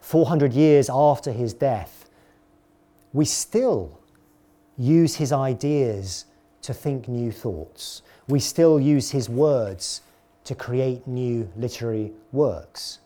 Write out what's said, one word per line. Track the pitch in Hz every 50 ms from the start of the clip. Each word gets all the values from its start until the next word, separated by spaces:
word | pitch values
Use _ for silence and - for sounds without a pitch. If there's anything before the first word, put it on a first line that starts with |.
Four | _ - - 160 165
hundred | 123 170 156 143 139 117
years | 135 156 156 151 143 135 -
after | 127 131 147 147 143 131 - 147
his | 120 113 123 117 104
death, | - - 135 123 107 90 - - - - _ _ _ _ _ _ _ _ _ _ _ _ _ _ _ _ _ _ _ _ _ -
we | 135 156
still | - - - - - - 214 254 254 196 117 90 73 73 - _ _ _ _ _ _ _ _ _ _ _ _ _ _ _
use | - 123 123 156 165 165 156 -
his | - 156 135 147
ideas | 139 135 135 131 117 - 143 151 147 135 120 107 98 98 95 92 - - _ _ _ _ _ _ _ -
to | - 127
think | - - 151 139 131 110
new | - 123 120 120 117
thoughts. | 113 - - 120 95 78 76 - _ - - - - - _ _ - _ _
We | - 135 143
still | - - - - 165 165 160 147
use | 135 143 151 143 117 -
his | - 139 117 107
words | 117 123 147 151 143 127 113 101 98 92 - - - - _ _ _ _ _ _ _ _ _
to | - 131
create | - - - 120 127 131 131 127 123 -
new | - 127 123 127 123 120 117 113 95 85
literary | 107 117 123 - - 117 117 113 110 107 104 107 - _ _ -
works. | 135 147 131 98 78 78 - _ - - - - - _